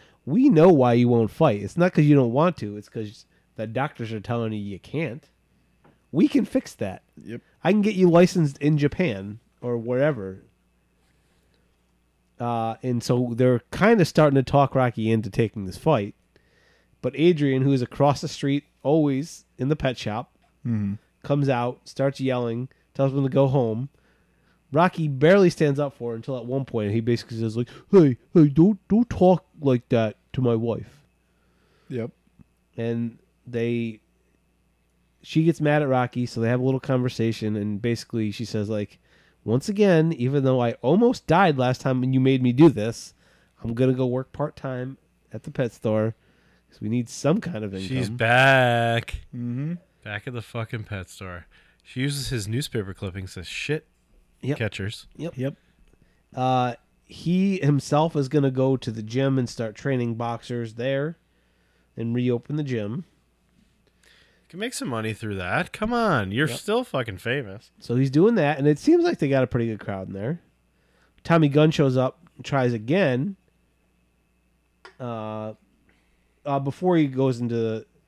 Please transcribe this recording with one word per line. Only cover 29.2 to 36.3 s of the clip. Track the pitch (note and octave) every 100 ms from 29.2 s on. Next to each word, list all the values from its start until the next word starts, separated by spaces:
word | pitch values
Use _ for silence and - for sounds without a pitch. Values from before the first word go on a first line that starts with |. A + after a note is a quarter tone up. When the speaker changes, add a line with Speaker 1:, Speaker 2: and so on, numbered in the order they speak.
| F3+ F3+ - -
Speaker 1:
like | D3 B2 -
that | A#2+ A2 - _
to | -
my | B2+ A2+
wife." | A#2 - - - _ _ _ _ _ _ _ _ -
Speaker 2:
Yep. | B2+ A#3 - _ _ _ _ _ -
Speaker 1:
And | A#2 A#2 A#2 A2 _ _ -
they, | A#2+ A#2 A#2+ A#2 G#2+ _ _ _ _ _ _ _ _ _ _ _ _
she | - D#3
gets | D#3+ D#3
mad | D3+ D3
at | C#3+
Rocky, | B2+ B2 B2
so | B2